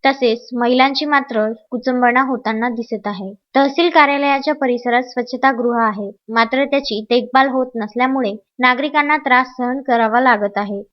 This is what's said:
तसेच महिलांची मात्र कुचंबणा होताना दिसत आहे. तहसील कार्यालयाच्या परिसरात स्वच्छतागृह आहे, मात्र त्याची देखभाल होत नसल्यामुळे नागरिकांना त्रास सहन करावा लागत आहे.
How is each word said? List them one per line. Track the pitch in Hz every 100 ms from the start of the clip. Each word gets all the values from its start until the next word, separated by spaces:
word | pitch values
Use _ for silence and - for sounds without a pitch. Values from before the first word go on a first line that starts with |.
| 269
तसेच | 269 240 233 -
महिलांची | 247 240 254 269 277
मात्र | 302 285 269 226 214 220 _
कुचंबणा | 247 262 247 247 247
होताना | 269 254 220 220 240
दिसत | 233 233 214 208
आहे. | 190 196 202 _ 269
तहसील | 277 277 339
कार्यालयाच्या | 320 285 285 285 277 294
परिसरात | 294 262 247 240 240
स्वच्छतागृह | 254 - 233 254 269 240 240 233
आहे, | 226 208 202 - -
मात्र | 226 226 262
त्याची | 277 277 277 214 214
देखभाल | 240 240 262 269
होत | 262 254 233
नसल्यामुळे | 214 240 262 269 226 208 _ -
नागरिकांना | 254 247 294 294 294 302
त्रास | 294 254 254 -
सहन | 247 269
करावा | 269 233 226 233
लागत | 254 214 202 202
आहे. | 202 202 208